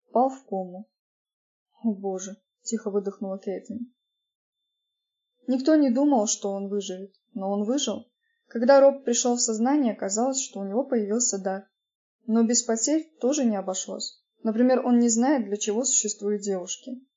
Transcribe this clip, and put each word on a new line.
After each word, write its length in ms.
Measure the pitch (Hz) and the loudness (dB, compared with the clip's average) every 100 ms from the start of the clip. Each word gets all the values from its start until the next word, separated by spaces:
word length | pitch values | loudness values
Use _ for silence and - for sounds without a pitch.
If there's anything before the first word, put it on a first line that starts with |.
| _ | _
пал 180 | 233 262 | 0 0
в 140 | 269 - | -2 -8
кому». 420 | 190 185 180 214 _ _ _ _ _ _ _ _ _ | -8 -6 -12 -18 _ _ _ _ _ _ _ _ _
«О, 100 | 233 | -4
боже», 440 | 190 196 185 190 208 _ _ | -2 -4 -6 -10 -16 _ _
тихо 280 | - 220 208 | -8 -6 -4
выдохнула 480 | 196 196 196 190 190 | -4 -4 -8 -8 -8
Кейтлин. 540 | - 185 - 220 247 _ _ _ _ _ _ _ _ _ _ _ _ _ _ _ - | -8 -8 -8 -12 -12 _ _ _ _ _ _ _ _ _ _ _ _ _ _ _ -2
Никто 280 | 254 269 | 0 4
не 160 | 311 277 | 4 4
думал, 360 | 233 294 254 214 | 4 4 4 2
что 240 | - 202 | -2 -4
он 180 | 196 196 | -6 -4
выживет, 440 | 202 196 185 196 _ _ | -6 -6 -10 -14 _ _
но 160 | 202 190 | -8 -4
он 140 | 202 | -2
выжил. 420 | 208 277 240 196 - _ _ _ _ | -2 -2 -2 -6 -10 _ _ _ _
Когда 320 | 233 247 277 | 0 6 8
Роб 240 | 277 277 | 8 4
пришел 320 | - 240 247 240 | -2 0 0 0
в 60 | |
сознание, 520 | 233 220 240 302 247 | -2 0 2 2 2
казалось, 460 | 196 196 202 254 262 | -2 -4 -2 -2 -2
что 200 | - 196 | -6 -8
у 40 | |
него 200 | 196 208 | -4 -4
появился 540 | 262 277 202 226 240 196 | 0 -2 0 0 -2 -2
дар. 300 | 190 190 - _ _ _ _ _ - | -4 -6 -10 _ _ _ _ _ 0
Но 160 | 226 | 2
без 180 | 226 247 | 4 2
потерь 500 | - 226 294 311 311 - | 0 -2 0 0 -2 -4
тоже 240 | 240 294 | 0 2
не 120 | 240 202 | 0 0
обошлось. 680 | 185 185 - 190 - - _ _ | -4 -6 -8 -10 -12 -14 _ _
Например, 420 | 226 220 254 254 254 | -4 2 4 4 4
он 120 | 240 | 4
не 100 | 240 | 4
знает, 380 | 226 254 285 202 | 4 2 2 0
для 100 | 202 | -4
чего 280 | - 208 | -2 -2
существуют 580 | 262 - 208 - 202 208 | 0 0 -2 -4 -2 -2
девушки. 600 | 202 190 185 - 254 247 _ | -2 -4 -6 -10 -12 -14 _